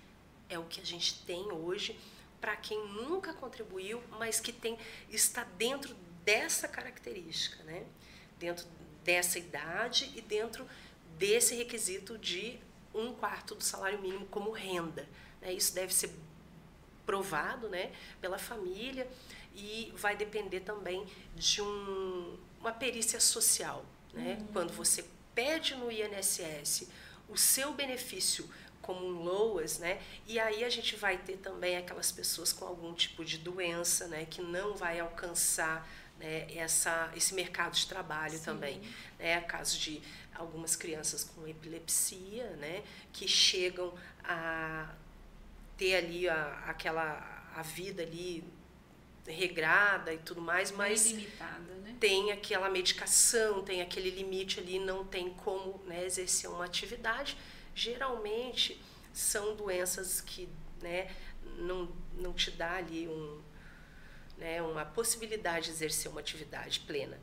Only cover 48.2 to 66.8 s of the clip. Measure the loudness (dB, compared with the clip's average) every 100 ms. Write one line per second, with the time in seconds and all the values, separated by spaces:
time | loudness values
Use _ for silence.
48.2 | -4 -4 -8 -14 -18 -20 -20 -20 -20 -16
49.2 | -8 0 0 4 6 8 8 6 2 -4
50.2 | -6 -6 2 2 2 2 4 6 6 4
51.2 | -6 -8 -8 -8 -10 -10 -10 4 6 8
52.2 | 6 2 2 4 4 4 4 4 6 8
53.2 | 10 8 6 4 0 0 0 0 -2 -2
54.2 | -2 -2 0 -2 -2 0 0 -2 -2 -2
55.2 | -4 -2 -2 -2 -2 -6 -6 -4 -2 0
56.2 | 2 2 0 -2 -2 -2 -2 -2 0 0
57.2 | -2 -6 -10 -14 -10 -2 -2 0 0 0
58.2 | 0 0 0 2 0 0 -14 -18 -12 0
59.2 | 2 2 2 0 0 2 2 0 0 -2
60.2 | -2 -8 -8 -8 -10 -8 -4 -2 -2 -4
61.2 | -8 -8 -8 -4 -2 -2 -2 -4 -4 -2
62.2 | -2 0 0 0 -2 -2 -2 -4 -4 -4
63.2 | -6 -10 -14 -16 -16 -16 -16 -16 -16 -14
64.2 | -14 -8 -4 -2 0 -2 -2 2 2 2
65.2 | 0 -2 2 2 0 -2 0 0 -2 -4
66.2 | -6 -6 -6 -8 -2 -4